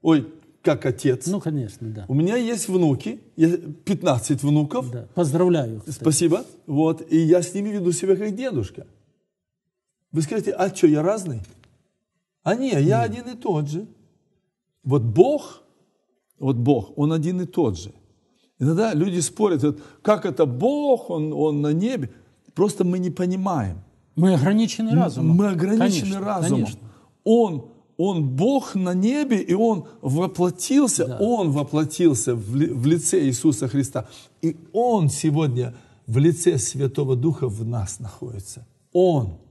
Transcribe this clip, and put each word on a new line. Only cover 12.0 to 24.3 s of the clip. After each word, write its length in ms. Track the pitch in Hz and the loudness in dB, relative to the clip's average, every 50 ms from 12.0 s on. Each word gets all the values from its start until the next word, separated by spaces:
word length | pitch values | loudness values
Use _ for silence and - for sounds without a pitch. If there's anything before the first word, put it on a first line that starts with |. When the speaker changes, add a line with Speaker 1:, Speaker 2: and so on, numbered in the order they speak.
| _ _ _ _ _ _ _ _ _ | _ _ _ _ _ _ _ _ _
Speaker 1:
А 120 | 156 202 | -2 -2
не, 140 | 240 269 269 | -2 0 0
я 80 | 208 147 139 165 208 226 233 233 | 0 2 2 4 4 2 0 -2
Speaker 2:
Нет. 20 | |
Speaker 1:
один 220 | 208 247 240 247 247 | -4 -10 -10 -12 -14
и 40 | 226 | -8
тот 300 | - 247 180 151 147 143 | -4 -2 -2 -2 -2 -4
же. 160 | 147 170 214 220 - _ _ _ _ _ _ _ _ _ _ _ _ _ _ _ _ _ _ | -6 -8 -10 -12 -18 _ _ _ _ _ _ _ _ _ _ _ _ _ _ _ _ _ _
Вот 200 | 131 131 143 113 | 0 0 2 2
Бог, 580 | 117 104 131 180 269 302 294 - - - - _ _ _ _ _ _ _ _ _ _ _ _ _ _ _ _ | 0 4 4 4 4 4 -2 -4 -10 -20 -20 _ _ _ _ _ _ _ _ _ _ _ _ _ _ _ _
вот 160 | 147 135 135 | -2 -2 -2
Бог, 380 | 117 120 127 143 120 101 - - - | 0 2 2 2 2 0 -6 -4 -2
Он 160 | 147 151 160 | -2 0 0
один 260 | 165 147 170 180 180 | 0 -2 -2 -4 -4
и 40 | 180 | -6
тот 320 | - - - 165 117 98 80 | -6 -2 -2 -2 0 -2 -4
же. 140 | 85 104 - - _ _ _ _ _ _ _ _ _ _ _ _ | -10 -16 -18 -20 _ _ _ _ _ _ _ _ _ _ _ _
Иногда 360 | 131 139 165 170 220 226 202 | -2 0 0 0 0 0 0
люди 240 | 151 165 196 180 175 | 0 -2 0 -2 -2
спорят, 420 | 156 - - - 214 202 175 143 117 | -4 -4 -4 0 0 0 2 2 0
вот, 160 | 147 147 - - - - _ | -2 -2 -4 -12 -20 -20 _
как 240 | _ - 214 196 - | _ 0 0 2 0
это 220 | 190 135 - 165 143 | -6 0 0 0 0
Бог, 640 | 120 123 160 247 285 294 294 285 262 226 - - | 0 0 0 0 0 0 0 0 0 0 0 -6
Он, 200 | 180 160 151 156 151 | -6 -6 -4 -4 -2
Он 280 | 143 151 156 147 147 | -2 -2 0 0 0
на 100 | 147 147 151 | 0 0 0
небе. 360 | 160 190 233 262 220 139 110 - - - _ _ _ _ _ _ | 0 0 -2 -2 -4 -6 -8 -12 -18 -20 _ _ _ _ _ _
Просто 280 | - 185 208 202 - 190 | 0 0 0 0 0 -2
мы 140 | 180 180 185 | 0 0 -2
не 120 | 180 180 | -4 -4
понимаем. 680 | 170 - 180 180 185 185 185 196 180 147 107 95 85 92 - _ _ _ _ _ _ | -4 -4 -4 -2 -2 -2 -2 -2 -2 -2 -2 -4 -6 -10 -14 _ _ _ _ _ _
Speaker 2:
Мы 180 | - 165 190 | 2 4 4